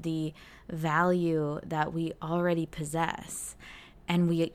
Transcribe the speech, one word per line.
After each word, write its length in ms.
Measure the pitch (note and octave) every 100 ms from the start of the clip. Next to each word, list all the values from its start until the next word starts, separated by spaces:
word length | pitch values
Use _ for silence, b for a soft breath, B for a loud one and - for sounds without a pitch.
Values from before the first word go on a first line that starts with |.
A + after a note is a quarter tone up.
the 320 | E3 D#3+ D#3 D3+ B B B
value 920 | E3 D#3+ D3+ F3+ F3+ E3+ D#3+ D3 D3
that 300 | - D#3 D#3
we 200 | D#3+ E3 -
already 420 | D#3+ E3+ F3 E3+ D#3+
possess. 880 | - D3 D#3+ E3 - - - - - B B B B -
And 200 | F3 E3+
we, 240 | E3 E3